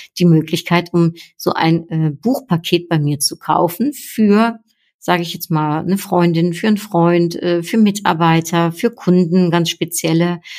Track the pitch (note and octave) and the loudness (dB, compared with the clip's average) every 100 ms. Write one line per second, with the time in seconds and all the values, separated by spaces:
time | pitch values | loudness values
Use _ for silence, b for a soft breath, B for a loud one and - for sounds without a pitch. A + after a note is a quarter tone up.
0 | B - F3 D#3+ D#3 - - F3 F3 F3 | B 0 4 4 2 -4 0 -2 0 0
1 | E3 E3 B B F3+ - E3 E3 E3 D#3+ | 0 -2 B B -4 0 0 0 -2 -2
2 | D#3+ C#3+ A3+ C4 - E3 - F3 F3 D#3+ | -2 -2 -4 -4 -2 -4 0 -2 0 -2
3 | D3 D3 - D#3 - D#3 E3+ - C4 - | 0 -2 -4 -6 -2 0 0 -2 -4 -6
4 | - - G#3+ G3+ A#3 A3+ _ _ _ _ | -10 0 2 4 2 -4 _ _ _ _
5 | - F3 E3+ E3+ - D#3 D3+ D#3 - G3 | -4 -2 -2 -8 -4 -2 -2 -2 -2 -4
6 | - F3+ E3+ E3 F3 E3+ A3 G#3 - E3+ | -2 2 2 2 0 0 -2 -2 0 2
7 | E3+ F3 E3+ E3+ F3 E3+ E3+ A3+ G#3 G3+ | 2 2 0 -2 -2 -2 -2 2 2 2
8 | - E3 E3+ E3 E3 E3+ E3+ E3 A#3 - | -2 2 2 2 2 0 0 0 -4 -2
9 | - F3+ E3+ F#3 F3 E3+ E3 - E3 - | 2 2 4 2 2 2 -2 -4 -6 -4
10 | D#3+ E3 F3 F3 B | 0 0 0 -4 B